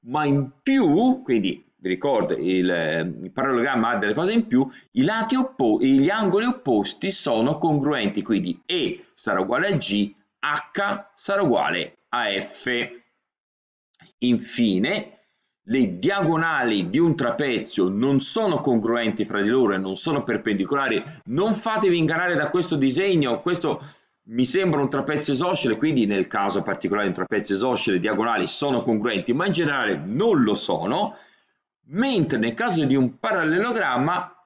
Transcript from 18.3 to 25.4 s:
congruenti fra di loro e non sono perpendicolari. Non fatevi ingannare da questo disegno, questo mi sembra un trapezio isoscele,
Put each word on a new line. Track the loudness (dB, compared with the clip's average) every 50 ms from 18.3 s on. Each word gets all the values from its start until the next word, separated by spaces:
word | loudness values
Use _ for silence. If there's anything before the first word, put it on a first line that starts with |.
| -2 0 0 0 0 0
congruenti | 0 2 0 2 2 0 0 0 0 -2 -2 -2 -4
fra | -2 -2 -2
di | 0 2
loro | 2 4 4 2 2
e |
non | 0 -2 -4 -4
sono | -4 -2 -2 -2 -2 -2
perpendicolari. | -2 -4 -2 -2 -2 -2 -2 -2 -2 -2 -2 0 0 -2 -2 -4 -8 -18 -18 _
Non | -4 -2 0 0 0 0
fatevi | -2 -2 -4 -2 2 2 2 4
ingannare | 4 2 2 0 0 0 0 0
da | 0 0 0
questo | 0 0 0 0 0
disegno, | 2 2 2 2 2 2 2 4 2 2 2 0 -2
questo | 0 -2 -2 0 -2 -2 -2 -4 -8 -18 -20 _ _ _ _ _ _
mi | -6 -2 0 0
sembra | 2 2 2 2 2 2 2
un | 0 0
trapezio | -2 -4 -2 -2 -4 -2 -2 -2 -2
isoscele, | 0